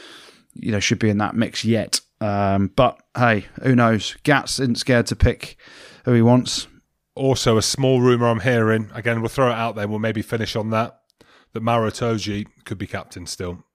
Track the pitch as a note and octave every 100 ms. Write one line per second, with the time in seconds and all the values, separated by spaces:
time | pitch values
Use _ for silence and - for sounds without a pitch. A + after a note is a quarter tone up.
0 | - - - - _ - - G#2 - A2
1 | A2 G2+ G#2 A2+ G#2+ - A2 A2+ - -
2 | - - G#2+ G2+ G2 G2 G2 - B2 -
3 | _ - A#2+ G#2 - - C3 B2 A#2 A2
4 | - - - C#3 - - C3 A2+ - A#2+
5 | A2+ G#2+ B2+ - - - - - - -
6 | - A#2+ A2+ B2+ A#2 - - _ _ _
7 | _ - C3+ B2 B2 A2 - - C3 C3
8 | B2 A#2+ A#2+ A2+ G2 A#2+ A2 A2 G#2 A#2
9 | A#2 A2+ A2+ - B2+ A2+ A#2 G#2+ G#2 G#2+
10 | A2 G#2+ - A#2 A2+ A2+ A2 A2 A#2 -
11 | _ _ _ _ _ A2+ A2+ A#2 A2 -
12 | A#2 A2 G2 G2+ G#2 _ - F#2+ G2 F#2+
13 | - F#2+ E2+ - F2+ F2 _